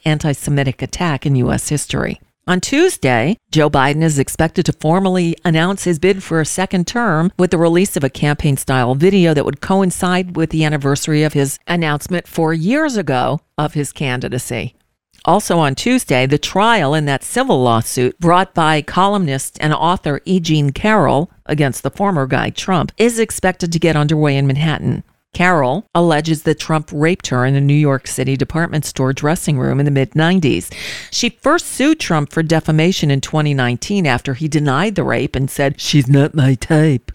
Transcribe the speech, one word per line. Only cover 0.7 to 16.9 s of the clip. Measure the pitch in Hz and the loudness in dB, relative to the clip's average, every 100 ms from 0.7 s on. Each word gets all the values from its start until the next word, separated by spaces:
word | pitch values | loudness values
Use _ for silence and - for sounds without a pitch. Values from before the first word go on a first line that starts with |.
| - | -4
attack | 127 - 180 139 151 | -8 -4 -4 -2 0
in | 135 | 0
U | 123 | 0
S | - - | -2 -2
history. | 147 - 139 123 - _ _ | -6 -4 -4 -4 -6 _ _
On | - 180 | -4 -4
Tuesday, | - 277 370 - 135 120 127 226 _ | -2 0 0 0 0 2 2 -2 _
Joe | 156 147 | 2 2
Biden | 143 135 147 | 4 2 2
is | 160 143 | 2 0
expected | 131 - 160 - 156 | -2 -2 -2 0 -2
to | |
formally | - 156 175 190 185 170 165 | -2 0 0 0 0 0 -2
announce | 175 160 175 196 | 0 0 0 -2
his | 180 165 | -2 0
bid | 185 190 | 0 0
for | - 165 | -2 -2
a | 151 | -2
second | - 190 190 175 | -2 -2 -2 -2
term | 240 233 156 175 - | -2 0 0 0 0
with | 180 | 0
the | 170 | 2
release | 165 170 196 180 | 2 2 0 0
of | |
a | 139 | -4
campaign-style | - 147 147 156 135 - 131 120 135 | -2 -2 0 0 0 0 0 0 2
video | 180 196 170 | 4 4 4
that | 151 | 2
would | - - | 0 -4
coincide | - 190 190 - 180 180 185 | -2 0 0 0 -2 -2 -2
with | 175 160 | -4 -2
the | 160 | 0
anniversary | 156 151 139 143 - 151 | 0 0 0 -2 0 0
of | 151 | 2
his | 147 139 - - | 0 -2 -4 -4
announcement | 175 160 147 - 175 - | -2 -2 -4 -4 -6 -4
four | - 160 | -2 -2
years | 165 165 277 320 220 | 0 0 0 0 -2
ago | 147 127 123 147 - - | -2 0 0 -2 -6 -6
of | 151 | -4
his | 151 143 | -4 -6
candidacy. | - 143 127 - 127 - 117 123 - _ _ _ _ | -4 -4 -4 -4 -6 -6 -6 -8 -12 _ _ _ _
Also | - 185 - 170 | 0 0 2 0
on | 147 | 0
Tuesday, | 135 - 254 - 127 131 | 0 0 0 2 0 2
the | 147 | 0
trial | - 190 220 226 139 | -2 0 2 2 2